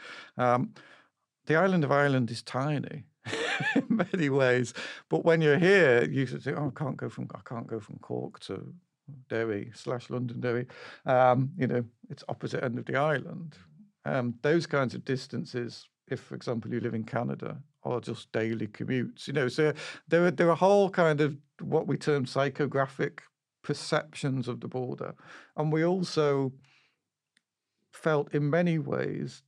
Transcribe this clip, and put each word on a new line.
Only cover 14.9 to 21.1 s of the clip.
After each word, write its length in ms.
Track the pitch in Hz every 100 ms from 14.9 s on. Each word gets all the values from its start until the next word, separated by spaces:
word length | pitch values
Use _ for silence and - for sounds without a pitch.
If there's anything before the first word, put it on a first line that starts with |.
| 123
of 80 |
distances, 840 | - 131 - 123 - 123 117 - - _ _
if, 140 | 127
for 140 | - 131
example, 360 | - 117 117
you 60 | 120
live 140 | 117
in 100 | 113
Canada, 540 | 110 117 127 - - 135 - _
are 160 | 139 123
just 320 | 110 113 -
daily 360 | 117 113 113 110
commutes. 600 | - 113 127 120 - -
You 60 |
know, 160 | 147 123
so 240 | 135 151 151 - - -
there 180 | 165 175
are, 60 |
there 160 | 156 170
are 40 |
a 40 | 165
whole 340 | 185 202 196
kind 300 | 190 165